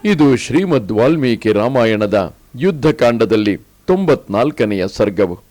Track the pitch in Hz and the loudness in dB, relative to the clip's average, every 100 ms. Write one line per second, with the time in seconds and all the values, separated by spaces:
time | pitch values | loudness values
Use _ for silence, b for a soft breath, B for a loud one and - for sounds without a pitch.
0 | 208 180 143 123 - 135 190 143 98 107 | 0 2 4 2 0 -2 0 -2 0 0
1 | 123 165 127 110 110 104 113 135 113 107 | 2 2 0 0 0 0 0 0 0 0
2 | 104 101 92 - _ 123 175 156 156 151 | 0 0 -2 -8 _ -4 -4 0 -2 2
3 | 120 117 110 110 104 95 - _ - 185 | 0 2 0 2 0 -4 -8 _ -2 0
4 | 185 135 - 101 135 147 110 101 95 - | 2 0 0 -2 -2 -2 -4 -2 -4 -2
5 | 104 95 95 87 _ | -2 0 -2 -4 _